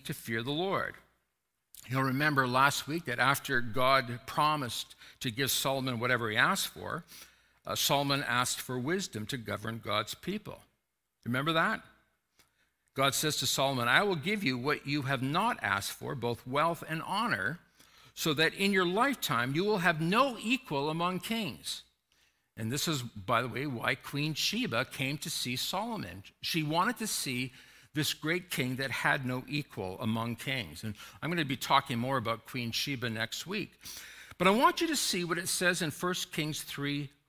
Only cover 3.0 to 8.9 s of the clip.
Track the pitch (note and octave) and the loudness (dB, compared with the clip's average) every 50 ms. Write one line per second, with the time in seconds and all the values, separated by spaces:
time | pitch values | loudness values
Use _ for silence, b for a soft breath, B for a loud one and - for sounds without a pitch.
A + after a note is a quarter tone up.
3 | - - A#2+ A#2+ B2 C3+ C#3 - - - C3+ A#2+ A#2+ A#2+ G#2 C3 B2+ C3 C3+ C3+ | -4 -4 0 4 4 4 4 2 2 0 0 2 2 2 2 2 4 6 6 4
4 | B2+ A#2+ A#2+ A#2+ - - - D#3+ D3 D3+ D3+ D3 C3+ A#2 - - - - - B | 4 2 -6 -8 -8 -4 0 2 2 2 2 0 -2 -4 -4 -6 -8 -10 -12 B
5 | B B B B - C3+ G#2+ A#2+ C#3 B2 - - - C#3+ C3+ C3+ C3 C3 B2 A2 | B B B B -6 -6 -2 -2 0 0 2 2 2 2 0 0 0 -2 -2 0
6 | A#2+ B2 B2+ A#2 A#2+ A2 G#2+ A#2 C#3 E3 G3 - - - - - F#2+ F#2+ - E3 | 2 2 2 2 2 0 2 4 4 4 4 0 -2 -6 -6 -8 -8 -6 -6 -6
7 | E3+ B B B B B B B B B B B B - G#2 - - - D3 C#3 | -8 B B B B B B B B B B B B -4 -2 0 2 2 4 4
8 | C#3+ C#3 C#3 C#3 B2 G#2+ A#2 B2 B2+ - - - - - B2+ B2+ A#2+ C#3+ | 2 2 0 0 0 0 2 2 2 0 -2 -4 -6 -6 -4 -4 -2 -2